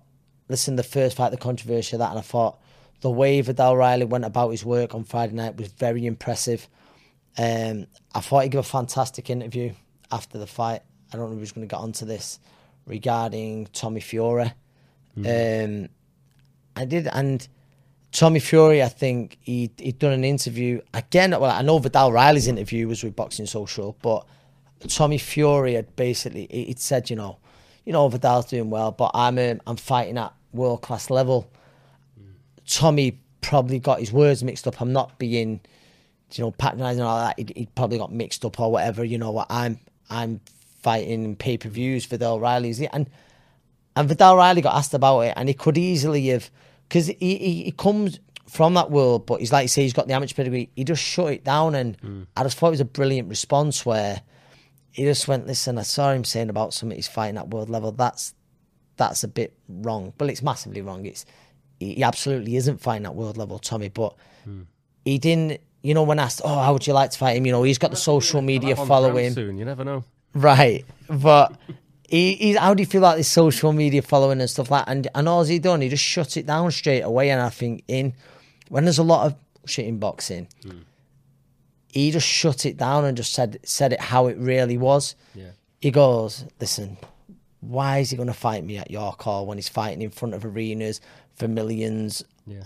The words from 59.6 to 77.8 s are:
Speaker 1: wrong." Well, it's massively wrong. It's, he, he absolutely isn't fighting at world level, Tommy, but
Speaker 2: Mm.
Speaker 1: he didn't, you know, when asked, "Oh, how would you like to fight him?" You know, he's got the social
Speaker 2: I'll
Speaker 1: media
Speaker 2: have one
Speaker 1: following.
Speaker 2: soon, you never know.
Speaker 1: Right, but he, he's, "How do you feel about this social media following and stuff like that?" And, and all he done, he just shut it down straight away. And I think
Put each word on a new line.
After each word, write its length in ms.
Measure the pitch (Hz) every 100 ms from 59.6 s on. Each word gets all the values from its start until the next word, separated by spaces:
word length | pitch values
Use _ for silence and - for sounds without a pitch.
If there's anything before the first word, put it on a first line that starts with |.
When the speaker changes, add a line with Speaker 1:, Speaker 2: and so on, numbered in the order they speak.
| -
Speaker 1:
wrong." 460 | 92 110 110 95 -
Well, 100 | 147
it's 120 | -
massively 400 | 135 127 - 98
wrong. 240 | 98 92 98
It's, 200 | - - _ _ _ _ -
he, 160 | 95 -
he 80 |
absolutely 520 | 127 - 139 135 110 120
isn't 260 | 127 123
fighting 240 | - 110 104
at 80 | 78
world 220 | 110 107
level, 220 | 107 92
Tommy, 300 | - 113 101
but 260 | 95 107 - _ _ -
Speaker 2:
Mm. 180 | 98 90 _ _ _ -
Speaker 1:
he 140 | 139
didn't, 420 | 156 165 160 151 _ _
you 100 | 139
know, 100 | 156
when 140 | 151 151
asked, 240 | 131 -
"Oh, 160 | 151 147
how 140 | 131
would 140 | 139 131
you 60 |
like 180 | 139 131
to 60 | -
fight 180 | 131 120
him?" 80 | 131
You 60 |
know, 100 | 123
he's 140 | 131 127
got 140 | 165
the 60 | -
social 420 | - 147 - 147
Speaker 2:
I'll 60 | 135
Speaker 1:
media 240 | 135 135
Speaker 2:
have 100 | 131
one 80 | 139
Speaker 1:
following. 460 | 139 131 123 123
Speaker 2:
soon, 240 | 120 107 98
you 60 | 113
never 180 | 135
know. 200 | 131 139 123 _ _
Speaker 1:
Right, 520 | 143 147 135 139 98 - - -
but 480 | 151 147 147 135 - - 160 _ _ -
he, 240 | 165 185
he's, 240 | 190 214 208
"How 160 | 180
do 80 | 202
you 60 | 196
feel 140 | 196
about 160 | 185 165
this 100 | 156
social 460 | - 165 143 156
media 280 | 151 147 139
following 400 | 135 143 135 135
and 80 | 123
stuff 220 | - 127
like 140 | 143 -
that?" 40 |
And, 160 | 131 127
and 160 | - 151
all 140 | 175
he 160 | 160 170
done, 220 | 175 170
he 80 | 131
just 140 | 135
shut 320 | - - 156 -
it 120 | 127
down 240 | 151 175
straight 300 | - - 131
away. 280 | 82 117 139
And 120 | 135
I 80 | 123
think 340 | - 120 117